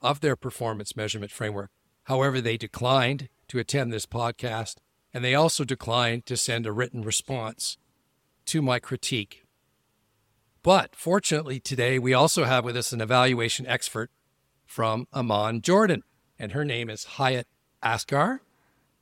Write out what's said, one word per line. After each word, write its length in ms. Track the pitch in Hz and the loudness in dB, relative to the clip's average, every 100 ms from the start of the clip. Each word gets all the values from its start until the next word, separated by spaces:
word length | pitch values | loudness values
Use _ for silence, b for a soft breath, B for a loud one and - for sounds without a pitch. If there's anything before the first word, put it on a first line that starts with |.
of 180 | 123 143 | -2 2
their 160 | 151 131 | 0 0
performance 640 | 131 - 117 107 104 - | -4 -6 -4 -4 -8 -6
measurement 340 | 107 110 101 | -6 -6 -8
framework. 400 | - 107 101 101 _ _ _ | -6 -6 -6 -10 _ _ _
However, 380 | - 131 139 131 | -2 2 2 2
they 160 | 117 113 | 0 -2
declined 720 | 120 - 123 135 123 139 135 _ - | -6 -2 2 4 2 0 -8 _ -6
to 120 | 127 | -4
attend 340 | 110 143 120 | -2 0 0
this 120 | 110 - | -4 -6
podcast, 720 | 113 120 - 123 113 110 - _ _ _ | -4 -4 -4 -4 -4 -6 -12 _ _ _
and 100 | 123 | -4
they 120 | 127 135 | 0 4
also 280 | 160 - | 4 2
declined 640 | 127 127 - 120 120 117 - | -2 -4 0 2 2 0 -4
to 100 | 120 | -4
send 300 | - 117 113 | -2 -2 -2
a 80 | |
written 280 | 104 123 120 | -2 -4 -6
response 760 | 110 107 - 131 110 113 - - _ _ _ _ _ _ - | -4 -4 -4 -6 -8 -8 -8 -8 _ _ _ _ _ _ -4
to 140 | 165 | 0
my 160 | 135 123 | 2 0
critique. 680 | - 127 - 123 101 - _ _ _ _ _ _ _ _ _ _ _ _ | -2 -6 -2 -4 -4 -12 _ _ _ _ _ _ _ _ _ _ _ _
But 340 | 170 190 127 - | 4 4 4 -6
fortunately, 640 | 165 196 - 151 156 131 | 0 0 2 0 -2 -6
today 360 | - 127 123 131 | -4 0 2 2
we 160 | 123 | 4
also 300 | 127 156 - | 6 6 4
have 220 | 127 127 120 | 2 2 0
with 100 | 120 | -4
us 160 | - | -4
an 80 | 117 | -4
evaluation 680 | 110 127 127 120 117 - 127 | 2 4 6 4 0 -2 -2
expert 440 | 127 - 113 113 _ _ _ _ _ _ | -4 -2 -6 -8 _ _ _ _ _ _
from 420 | - 113 110 123 | -2 0 -2 -4
Amman, 480 | - 120 104 107 117 | -4 0 2 0 0
Jordan, 400 | 135 190 220 127 - _ _ - | 2 4 4 2 -4 _ _ -12
and 140 | 107 | -8
her 120 | 131 147 | -4 -4
name 240 | 117 117 | -4 -6
is 160 | 107 - - | -10 -12 -2
Hayat 260 | 135 127 - _ _ _ | 0 0 -4 _ _ _
Asghar, 560 | 113 117 - 139 180 262 - _ _ _ _ _ | -2 -2 0 2 2 0 -10 _ _ _ _ _